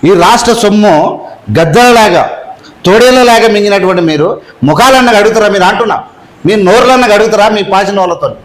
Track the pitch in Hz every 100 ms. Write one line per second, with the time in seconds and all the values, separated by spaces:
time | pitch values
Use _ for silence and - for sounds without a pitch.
0 | 151 190 175 233 - 233 208 208 208 156
1 | 165 - - - - 107 160 160 247 233
2 | 214 170 117 - - - - - 175 208
3 | 247 262 247 226 220 208 208 196 180 180
4 | 165 151 165 - - - 135 147 247 262
5 | 247 214 208 226 208 196 185 226 226 147
6 | - - - - 151 214 185 220 247 254
7 | 247 202 220 208 208 214 202 190 196 202
8 | 180 170 139 -